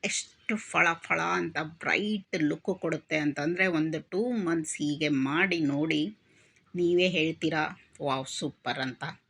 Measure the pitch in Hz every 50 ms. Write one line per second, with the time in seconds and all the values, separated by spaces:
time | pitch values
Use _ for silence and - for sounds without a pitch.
0 | - 202 - - - - - _ _ - 226 214 - - - - 170 170 165 170
1 | - - 170 165 165 170 175 180 175 170 165 147 156 156 165 - - 151 156 -
2 | 202 208 214 208 190 _ - 156 151 147 160 160 _ - 185 185 - 165 165 151
3 | - _ 160 156 151 147 143 147 147 160 175 180 190 190 175 156 156 160 156 156
4 | 151 _ - 180 226 247 247 226 190 165 165 165 156 - - - 151 147 147 143
5 | 156 147 147 135 131 135 143 160 190 190 175 170 156 139 139 143 151 160 160 151
6 | 151 196 220 _ _ _ _ _ _ _ _ _ _ _ _ 175 175 170 175 175
7 | 180 185 180 180 156 160 160 160 - 160 160 156 156 - 185 - - _ _ -
8 | 147 143 131 131 135 - - - - 151 - _ _ 123 123 135 131 131 123 -
9 | - 143 170 - _ _